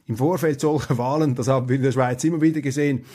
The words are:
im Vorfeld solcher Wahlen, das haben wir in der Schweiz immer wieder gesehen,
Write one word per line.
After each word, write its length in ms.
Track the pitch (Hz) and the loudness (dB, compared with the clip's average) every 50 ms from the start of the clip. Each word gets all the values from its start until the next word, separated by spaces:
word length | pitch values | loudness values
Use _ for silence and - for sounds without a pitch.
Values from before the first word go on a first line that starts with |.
| _ | _
im 100 | - 117 | -6 -2
Vorfeld 420 | 107 131 160 185 143 147 160 143 131 | 0 0 0 0 2 0 0 0 0
solcher 380 | 156 151 156 143 123 - 139 | 0 0 0 0 0 -2 -2
Wahlen, 380 | 113 120 127 143 156 156 147 127 | -2 0 0 0 2 2 0 0
das 120 | 127 117 | 0 0
haben 220 | 127 135 131 123 123 | 0 0 0 0 0
wir 60 | 131 | 0
in 80 | 139 127 | 0 2
der 80 | 135 | 0
Schweiz 320 | 120 131 127 123 123 123 - | 2 2 0 0 0 0 -2
immer 180 | 160 170 156 | -2 0 2
wieder 200 | 156 160 156 156 | 2 2 2 0
gesehen, 440 | 143 139 127 147 147 147 135 123 - - - | -4 -4 -2 0 0 0 0 -2 -6 -10 -20